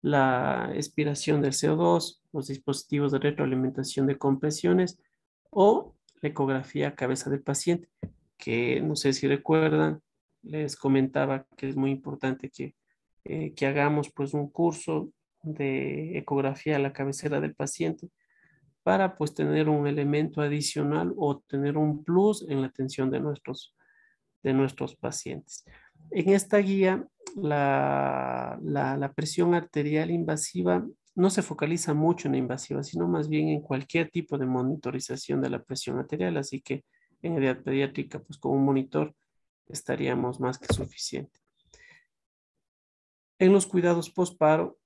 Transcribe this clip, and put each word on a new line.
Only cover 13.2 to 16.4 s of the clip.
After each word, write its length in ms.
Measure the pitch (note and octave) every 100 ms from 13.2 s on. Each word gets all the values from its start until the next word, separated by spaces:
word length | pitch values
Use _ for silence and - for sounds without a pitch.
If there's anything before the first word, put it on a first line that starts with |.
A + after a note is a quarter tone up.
eh, 300 | - D#3 -
que 120 | - C#3
hagamos, 460 | C#3 C#3+ D3+ C#3+
pues, 220 | - C#3
un 140 | D3 C#3+
curso 600 | - E3+ D#3+ - D#3 D3+ _ _ _
de 760 | D#3+ D3+ C#3 C3+ C3+ C#3+ D#3+ D3
ecografía 580 | D3+ C#3